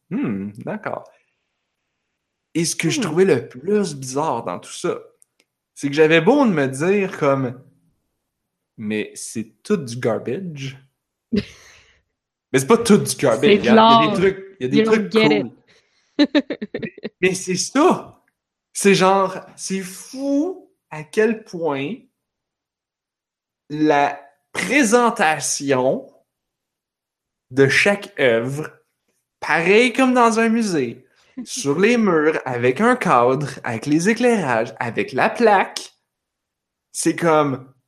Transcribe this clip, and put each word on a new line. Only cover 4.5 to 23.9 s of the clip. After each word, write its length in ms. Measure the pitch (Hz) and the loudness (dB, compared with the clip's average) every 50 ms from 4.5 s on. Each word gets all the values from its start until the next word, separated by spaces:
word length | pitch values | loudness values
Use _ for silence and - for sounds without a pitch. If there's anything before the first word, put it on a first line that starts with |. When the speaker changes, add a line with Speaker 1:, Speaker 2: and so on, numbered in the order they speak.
| 90 - | -10 -10
Speaker 1:
tout 140 | - - | -12 -16
ça, 260 | - - - 170 - - - - _ _ _ _ _ _ _ _ _ _ _ _ _ | -12 -8 -6 -6 -6 -6 -10 -18 _ _ _ _ _ _ _ _ _ _ _ _ _
c'est 140 | - - 143 | -8 -8 -2
que 40 | 139 | 2
j'avais 280 | 156 156 156 165 165 | 4 4 6 4 4
beau 200 | 156 196 277 294 269 | 4 4 4 4 4
de 40 | 226 | 2
me 140 | 180 147 139 127 | 2 0 0 -2
dire 500 | 131 131 156 185 202 208 190 175 - - | -2 -2 0 0 0 0 -2 -4 -4 -2
comme, 440 | 156 139 139 135 131 120 120 - - _ _ _ _ _ _ _ _ _ _ _ _ _ _ _ _ _ _ _ _ _ _ - | 0 0 0 0 -2 -4 -8 -10 -18 _ _ _ _ _ _ _ _ _ _ _ _ _ _ _ _ _ _ _ _ _ _ -12
mais 340 | 110 104 107 107 101 - - | -8 -6 -4 -4 -6 -6 -10
c'est 480 | - - - - 117 107 - _ _ | -14 -14 -12 -10 -10 -10 -12 _ _
tout 140 | - - 214 | -6 -4 -4
du 200 | 185 139 117 117 127 | -4 -4 -8 -8 -4
garbage. 800 | 120 120 107 - 113 113 127 190 196 175 151 139 135 131 135 - _ _ _ _ _ _ _ _ _ _ | -4 -2 -2 -4 -4 -6 -8 -8 -8 -10 -12 -12 -12 -14 -14 -16 _ _ _ _ _ _ _ _ _ _
Speaker 2:
<laughs> 0 | - 202 - - - - - - - _ _ _ _ _ _ _ _ _ _ _ _ _ _ _ | -4 -4 -4 -6 -10 -20 -20 -20 -20 _ _ _ _ _ _ _ _ _ _ _ _ _ _ _
Speaker 1:
Mais 80 | - 139 | -2 0
c'est 60 | 135 | 2
pas 120 | - 233 226 | 4 2 4
tout 180 | - - 208 | 4 4 4
du 180 | - 135 - - | 4 2 0 -4
garbage. 240 | - 143 131 113 - | -2 0 0 2 2
Speaker 2:
C'est 140 | - 147 202 | 4 4 4
Speaker 1:
Il 80 | 202 - | 4 4
y 20 | 120 | 4
a, 40 | |
il 40 | 226 | 6
y 20 | 220 | 6
a 220 | 220 226 233 226 | 8 6 6 6
des 60 | 226 | 4
Speaker 2:
de 0 | |
l'art. 80 | 214 202 | 2 0
Speaker 1:
trucs, 420 | 185 180 196 190 - - - - - | 0 0 0 0 -2 -8 -20 -10 -8
il 40 | |
y 40 | 127 | -4
a 20 | 127 | 0
des 60 | 139 220 | 2 2
Speaker 2:
You 60 | 220 | 2
don't 100 | 220 214 | 4 2
Speaker 1:
trucs 180 | 226 202 175 | 0 0 0
Speaker 2:
get 160 | 180 220 220 214 208 208 | 0 2 2 2 2 0
Speaker 1:
cool. 100 | - 113 - _ _ _ _ _ _ _ _ _ _ _ _ - | -2 -6 -10 _ _ _ _ _ _ _ _ _ _ _ _ 0
Speaker 2:
it. 140 | 294 - - 294 277 - 294 - 214 - | 0 2 2 0 -2 -2 -6 -12 -12 -12
<laughs> 20 | - - | -10 -10
Speaker 1:
Mais, 320 | - - - - - - - _ | -10 -12 -12 -14 -16 -16 -6 _
mais 140 | 180 190 180 | -2 -2 -2
c'est 220 | 185 - 185 185 | -4 -6 -6 -6
ça. 680 | 180 - - - 269 311 359 202 - - - - _ _ _ _ _ _ _ _ _ _ _ | -6 -6 -2 0 2 2 2 2 0 -6 -14 -20 _ _ _ _ _ _ _ _ _ _ _
C'est 220 | - - - 202 190 | -6 0 2 2 4
genre, 440 | 165 185 190 190 196 190 180 185 160 - - - | 4 4 4 4 2 0 -2 -4 -10 -16 -18 -18
c'est 280 | - - - 190 190 | -16 -10 -8 -8 -8
fou 880 | 185 180 - - - - - 262 277 277 285 285 311 370 381 - - _ _ _ _ _ | -8 -10 -16 -18 -20 -16 -12 -8 -4 -2 -2 -2 -2 -4 -8 -12 -18 _ _ _ _ _
à 120 | 156 156 151 | -16 -16 -16
quel 400 | - - 214 214 233 220 220 - | -6 -2 0 0 0 0 -4 -8
point 520 | - - 170 165 151 139 135 139 156 226 - - _ _ _ _ _ _ _ _ _ _ _ _ _ _ _ _ _ _ _ _ _ _ _ _ _ _ _ _ _ _ _ _ - | -14 -10 -6 -4 -4 -4 -4 -6 -8 -10 -12 -16 _ _ _ _ _ _ _ _ _ _ _ _ _ _ _ _ _ _ _ _ _ _ _ _ _ _ _ _ _ _ _ _ -10
la 500 | 147 156 156 151 | -4 0 2 2